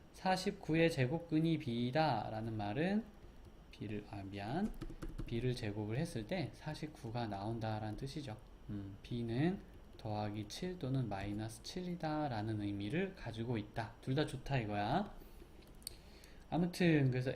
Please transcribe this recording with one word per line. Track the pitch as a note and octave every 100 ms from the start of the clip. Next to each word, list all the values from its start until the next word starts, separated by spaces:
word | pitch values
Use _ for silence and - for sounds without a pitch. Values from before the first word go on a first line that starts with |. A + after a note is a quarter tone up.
| -
사십구의 | - F#3 F3+ G3 G3 - D#3+ E3
제곱근이 | E3 B2 D#3+ - D#3 E3 D#3
B다 | - A#2 B2 D#3 D#3 A#2 A2+
라는 | A2 A2+ A2
말은 | G2+ A2 F3 G#3 A3+ - - - - - -
B를, | - G#2+ G#2 -
아, | G#2
미안, | G2 G2+ G2+ D#3 G#3+ - - - - - -
B를 | A#2 B2+
제곱을 | B2 G#2+ G2+ G#2+ A#2
했을 | E3 A#2+ G#2+
때 | F#3 B2
사십구가 | - D#3 D3+ D3+ - A2+ A#2+ A2+
나온다라는 | G2 G2+ A#2 A2+ G#2+ G#2+ G#2+
뜻이죠. | C3+ D#3 C3+ G#2+ - - -
음, | G#2 G2 G2+
B는 | - A#2+ A#2 A#2 D#3+ G3 - - - -
더하기 | A2 G#2+ G#2 G#2 G#2
칠 | - F#3 F3+
또는 | B2+ C3+ A#2
마이너스 | G2 G2+ G#2 A2 -
칠이다 | - F#3 F3+ F3 D#3 D3+ D3+
라는 | A2 A2 G#2+
의미를 | G2+ G2+ G2+ D#3 F#3+ F#3
가지고 | B2 A2 A#2 A#2
있다. | G#2 - A2 -
둘 | -
다 | C3+
좋다 | D3+ C3 - C3+
이거야. | G#2 G#2 G#2 D#3+ G#3 - - - - - - - - - - - - - -
아무튼 | D3 F3 - F3 D3+ C3+
그래서 | B2 B2+